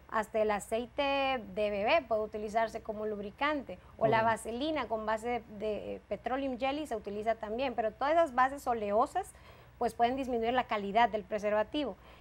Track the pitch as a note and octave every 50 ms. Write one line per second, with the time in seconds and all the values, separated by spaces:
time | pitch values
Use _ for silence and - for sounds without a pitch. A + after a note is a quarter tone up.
0 | - - - A3 G#3 - - A3 G#3+ G#3+ G#3 G3 - - A3+ A3+ B3 A#3 - -
1 | C#4+ C#4 C#4 C#4 C4+ C4+ C4 B3 G#3 G3 F#3 G#3 G#3+ G#3 G#3 G3 G3+ A#3+ D#4 E4+
2 | C4+ A#3 A3+ G#3+ G#3+ G#3+ - G#3+ G#3+ A3 G3 A3+ A3+ G#3+ A3 A3 - - G#3+ G#3
3 | G#3+ G#3+ G#3 G3+ G3+ G#3 G3 - C#4 D4 D#4 C#4+ A3 - F3+ - - - - -
4 | A3 A3 A3+ A3 A3 A3+ A3 G#3 - A3 A3+ A#3+ C#4+ D#4+ D#4 D4 A#3 G3+ A3+ A3
5 | A3 G#3+ A3 G#3+ A3 A#3+ B3 A#3 G#3+ - G#3+ G3+ G#3+ G#3+ G#3 G3+ F#3 G#3 G3+ F#3+
6 | - - G#3 F#3+ - A3+ B3 C#4 C#4 C4+ B3+ G#3 C4 C4+ C#4 D4+ D#4 - A#3 G#3+
7 | G3+ G3+ G3+ G#3 G#3 A3+ A3 A3+ G#3+ G#3 G#3+ A#3+ C#4 C4 A#3 B3 A3 G#3+ G#3+ -
8 | C4 C#4+ D#4+ E4+ E4+ D4 A#3+ B3+ B3+ C4+ C#4 C#4+ - C4 A#3+ A3+ G#3 G3+ G3+ A3
9 | C4 D4 - F4+ F#4+ - - - - - - - - - - - B3 A3+ A3+ -
10 | A#3 A#3 C4 C4+ C4+ A#3 B3 A#3 A3+ A#3 B3+ B3 A#3 - A3+ G#3+ G3 G3+ G3 A3+
11 | A#3+ G#3+ G3 G#3+ F#3+ - A3 G#3 G3 G#3 G#3 G#3+ G#3+ - - D4+ C#4+ A#3 F#3 -
12 | - - - -